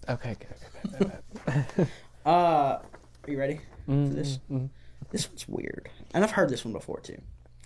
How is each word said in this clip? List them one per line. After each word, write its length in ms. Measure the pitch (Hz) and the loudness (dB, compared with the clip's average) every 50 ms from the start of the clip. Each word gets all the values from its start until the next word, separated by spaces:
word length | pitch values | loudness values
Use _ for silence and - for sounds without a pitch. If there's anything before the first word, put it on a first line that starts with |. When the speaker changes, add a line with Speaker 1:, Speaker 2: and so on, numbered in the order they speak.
| - - | -4 -4
Speaker 1:
Okay, 280 | 123 - - 123 107 - | -4 -2 -2 -4 -6 -6
good, 520 | - - - - - - - - - - | -8 -12 -14 -14 -14 -16 -10 -8 -8 -8
good, 80 | 190 165 | 0 0
good, 120 | 196 196 - - - - - - - | 0 0 0 -4 -12 -14 -14 -6 -2
good, 200 | - 127 143 135 - - | 0 2 2 2 2 2
good. 120 | - 160 - - | 2 2 2 0
Speaker 2:
<laughs> 40 | - - - - - - | -6 -16 -20 -20 -2 4
Uh, 40 | 147 165 175 175 170 160 147 143 135 - - | 6 6 8 8 8 6 6 6 4 2 0
are 20 | - - - - - - - - - - | -4 -10 -18 -20 -20 -20 -20 -14 -8 -6
you 100 | 147 135 | -2 0
ready 220 | 135 139 151 156 - - - - - | 0 0 0 -2 -6 -12 -16 -10 -2
for 60 | - | 2
this? 460 | 135 143 143 139 139 143 151 143 135 131 | 4 4 4 4 2 0 -2 -2 -2 -4
Speaker 1:
Mm-hmm, 180 | - - 143 | -4 -4 -2
mm-hmm. 100 | 131 127 135 - - - - - - - - | -2 -2 -4 -6 -12 -16 -18 -16 -14 -10 -6
Speaker 2:
This 160 | - 196 - - | -4 -4 -4 -4
one's 180 | - - - - | -6 -12 -8 -6
weird, 420 | - - - - - - - - - - - - - | -6 -4 -4 -6 -6 -8 -12 -14 -16 -16 -14 -2 2
and 100 | 165 202 | 2 2
I've 80 | 220 | 4
heard 180 | - 208 180 147 | 4 4 4 4
this 140 | 127 113 - | 2 -2 -4
one 80 | 117 104 | -4 -6
before 260 | 82 - - - - | -6 -6 -6 -8 -8
too. 220 | - - - - - - - - - - - - - | -8 -12 -14 -14 -14 -16 -16 -18 -20 -20 -20 -18 -18